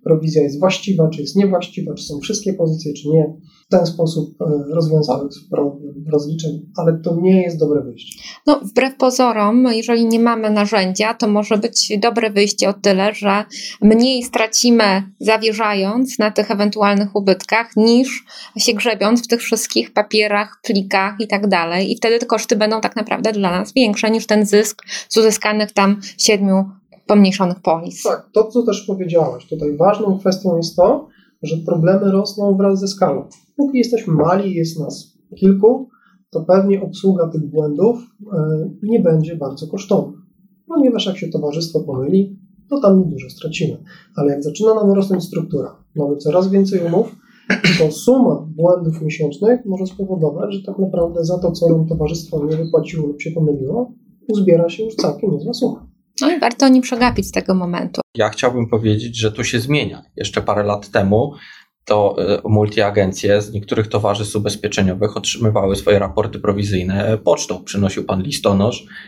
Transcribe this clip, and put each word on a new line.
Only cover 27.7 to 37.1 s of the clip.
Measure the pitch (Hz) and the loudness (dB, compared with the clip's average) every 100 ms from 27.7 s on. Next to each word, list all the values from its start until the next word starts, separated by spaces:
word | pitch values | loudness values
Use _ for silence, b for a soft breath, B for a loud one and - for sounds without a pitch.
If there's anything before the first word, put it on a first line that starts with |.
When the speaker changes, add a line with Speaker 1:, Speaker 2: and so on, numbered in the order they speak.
| 165 175 - | 0 -2 -6
Speaker 1:
Tak, | - - - | -4 -4 -2
to, | - 226 | 0 2
co | 247 | 2
też | 226 196 | 0 -2
powiedziałaś, | - 190 180 165 147 123 - | -4 -6 0 2 2 -2 -10
tutaj | 156 147 147 | -6 -4 2
ważną | 180 202 208 190 | 2 2 0 0
kwestią | 196 185 190 165 | 0 0 0 -2
jest | 165 - | -2 2
to, | 185 285 B B B _ | 2 2 B B B _
że | 151 160 | -6 -6
problemy | - 170 165 196 202 | -2 0 2 2 2
rosną | 190 208 - 202 196 | 0 -2 -2 0 2
wraz | 196 190 | 2 0
ze | 196 | -2
skalą. | - 185 - - - _ - | -2 -2 -2 -8 -20 _ -4
Póki | 285 262 | -2 0
jesteśmy | 240 233 - 156 | 0 -2 0 2
mali, | 156 196 196 170 | 2 2 0 -2
jest | 160 160 | -4 -4
nas | 143 - - _ - - | -8 -10 -18 _ -16 2
kilku, | 190 196 214 269 262 b b b _ | 4 6 4 4 -4 b b b _
to | 165 | -8
pewnie | 160 190 196 196 | 2 2 4 0
obsługa | 190 - 196 | -2 -2 0